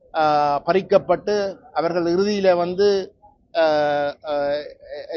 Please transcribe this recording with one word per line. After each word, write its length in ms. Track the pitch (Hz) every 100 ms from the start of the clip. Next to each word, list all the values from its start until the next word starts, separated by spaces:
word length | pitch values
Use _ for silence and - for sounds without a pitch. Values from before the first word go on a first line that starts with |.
| _
ஆ, 480 | 160 151 147 147 143
பறிக்கப்பட்டு 960 | 170 185 190 196 143 175 - 208 196 175 -
அவர்கள் 300 | 156 165 175
இறுதியில 540 | 170 175 202 208 190 175
வந்து, 580 | 175 180 202 196 185 _ - _ _ 170
ஆ, 60 | 160 151 147 147 143 139
ஆ, 260 | 156 147 143 147 147 - - 147 -